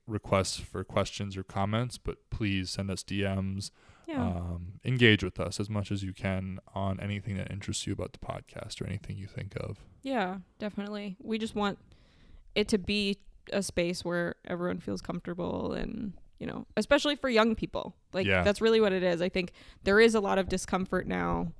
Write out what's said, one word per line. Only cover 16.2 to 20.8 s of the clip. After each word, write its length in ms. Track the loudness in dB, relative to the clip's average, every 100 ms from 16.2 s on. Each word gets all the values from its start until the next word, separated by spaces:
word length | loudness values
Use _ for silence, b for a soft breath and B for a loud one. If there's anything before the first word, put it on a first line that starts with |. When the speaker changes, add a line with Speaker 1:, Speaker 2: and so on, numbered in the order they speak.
| -18 -10
Speaker 2:
you 80 | -8
know, 200 | -8 -4 -2
especially 380 | 4 4 4 0
for 120 | 4
young 260 | 6 6
people. 420 | 2 -2 -4 -8 -12 _
Like, 120 | 0 4
Speaker 1:
Yeah. 160 | 6
Speaker 2:
that's 180 | 4 4
really 180 | 6 6
what 140 | 6
it 80 | 4
is. 180 | 2 2
I 80 | 0
think 240 | 0 -4 B B B
there 160 | 4 8
is 140 | 8
a 60 | 6
lot 180 | 2 2
of 100 | 2
discomfort 580 | -2 0 -2